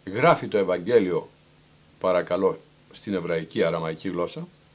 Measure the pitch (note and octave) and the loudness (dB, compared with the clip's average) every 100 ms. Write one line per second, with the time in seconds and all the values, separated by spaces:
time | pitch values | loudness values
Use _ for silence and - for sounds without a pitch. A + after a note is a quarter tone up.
0 | - G#2 D#3 D3+ A2+ G2+ F2+ F2 F2+ A#2+ | -10 0 4 4 2 0 2 0 4 4
1 | F#2 E2 - - _ _ _ _ _ - | 4 0 -4 -16 _ _ _ _ _ -6
2 | F#2+ F2+ F2 F2+ F#2+ E2 - _ _ - | 0 0 0 0 0 0 -8 _ _ -16
3 | - F#2+ E2+ E2+ D#2+ A2 E2 E2 E2 D#2+ | -6 -4 -2 -4 -4 0 0 0 -4 -6
4 | G2 F2 F2 D#3 F3 - _ | -6 -4 -6 -6 -14 -18 _